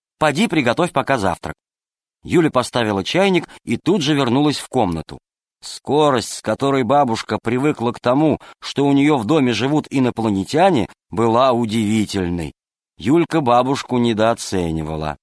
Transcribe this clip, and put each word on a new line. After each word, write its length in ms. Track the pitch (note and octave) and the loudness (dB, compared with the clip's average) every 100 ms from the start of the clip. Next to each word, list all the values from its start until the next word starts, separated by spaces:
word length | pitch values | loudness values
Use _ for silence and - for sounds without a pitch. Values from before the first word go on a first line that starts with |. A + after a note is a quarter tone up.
| _ - | _ -2
Поди 300 | D#3 C#3 - | 0 0 0
приготовь 440 | E3 A#2+ A#2+ F3 | 0 0 0 -2
пока 260 | C#3 B2 C3 | -2 -2 0
завтрак». 360 | F#2+ D#2 D2+ - _ _ _ _ _ _ | 0 -2 -8 -14 _ _ _ _ _ _
Юля 280 | C#2+ F3 D3+ | -2 2 2
поставила 540 | B2+ A#2 B2+ G#2+ G2 | 2 0 -2 0 -2
чайник 440 | F#2 E3+ G3 F3 - - | -2 0 2 0 -2 -10
и 120 | - A#2 | -6 -4
тут 260 | - G3 | 0 0
же 120 | C#3 | 0
вернулась 440 | C#3+ A#2+ C3 D3+ - | 0 0 2 0 -2
в 100 | - | -4
комнату. 500 | B2+ F#2+ D#2+ - C#2 _ _ _ _ | -2 0 -2 -8 -18 _ _ _ _
Скорость, 720 | - - - C#3+ D3 A#2+ - | -18 -12 -2 2 2 2 -2
с 80 | - | -6
которой 400 | G#2 G#2+ C#3 C#3 | -6 -2 0 0
бабушка 560 | A#2 C#3+ C3 A2 - G#2+ | 2 2 2 -2 -4 -6
привыкла 500 | A2+ B2 D3 B2 A#2+ | -2 -2 -2 -2 -4
к 80 | - | -2
тому, 380 | B2 C3+ D#3 G#2+ - - | 0 2 2 0 -6 -16
что 260 | - - C#3+ | -8 0 2
у 60 | |
нее 240 | C#3 C#3+ C#3+ | 4 4 2
в 80 | |
доме 280 | G#2 D#3 B2 | 2 2 2
живут 340 | G#2+ C3+ D3+ - | 0 0 -2 -2
инопланетяне, 960 | C3+ B2 A2+ A2+ F#2+ F#2+ D3 F#3+ C3+ F2 - _ | -2 0 0 -2 -2 0 2 2 2 -2 -8 _
была 420 | F2+ A#2 A#2 C3+ | -2 2 4 2
удивительной. 1000 | A#2+ A2+ A2+ G#2 A2 G2 G2 F2 F2 D2+ - _ _ _ - | 2 0 0 0 0 0 -2 -4 -4 -6 -12 _ _ _ -8
Юлька 440 | F#2 E3+ D#3+ E3 | 0 0 2 0
бабушку 580 | B2 A#2+ B2+ C#3 - B2 | 2 2 2 -2 -2 0
недооценивала. 1160 | A#2+ G#2 A2+ A#2 - F#2+ E2+ D#2+ D#2 D#2 D#2 C#2+ | 0 2 0 0 -4 -2 -2 -2 -6 -6 -6 -8